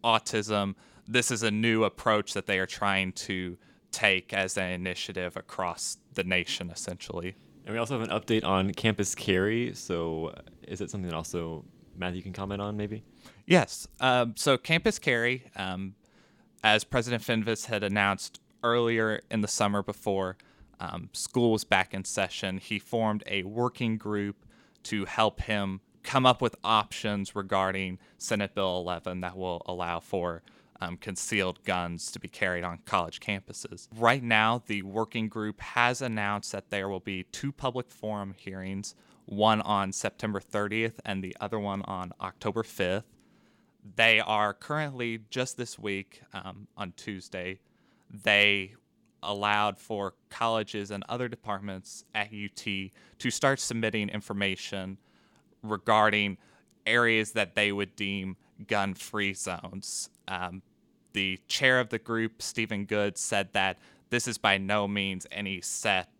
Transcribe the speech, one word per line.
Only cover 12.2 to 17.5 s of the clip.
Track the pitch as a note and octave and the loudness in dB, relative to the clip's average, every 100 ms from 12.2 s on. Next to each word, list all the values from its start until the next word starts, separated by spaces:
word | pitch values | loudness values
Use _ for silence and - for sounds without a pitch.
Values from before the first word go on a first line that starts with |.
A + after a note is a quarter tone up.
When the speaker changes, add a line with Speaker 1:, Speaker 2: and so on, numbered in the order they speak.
Speaker 2:
can | F#2 | -8
comment | F#2 G2 G2+ | -8 -6 -4
on, | G2+ G#2 | -4 -4
maybe? | G#2 G#2+ - - - - | -6 -6 -12 -20 -20 -20
Speaker 1:
Yes. | - F3+ B2 - - - | 4 4 4 -4 -14 0
Um, | C3 B2+ A#2 G#2+ | 2 4 2 0
so | D3 C3 | 2 2
Campus | - D#3+ A3 - | 4 2 2 0
Carry, | - A#2+ A#2+ B2+ - G2+ | 2 2 2 -2 -8 -8
um, | F#2 F#2 F#2+ G2 _ _ _ _ _ _ | -6 -4 -8 -10 _ _ _ _ _ _
as | A2 G#2+ | 6 6
President | - C3 A#2 A#2 | 4 0 0 -2
Fenves | - A2+ G#2+ | 0 0 2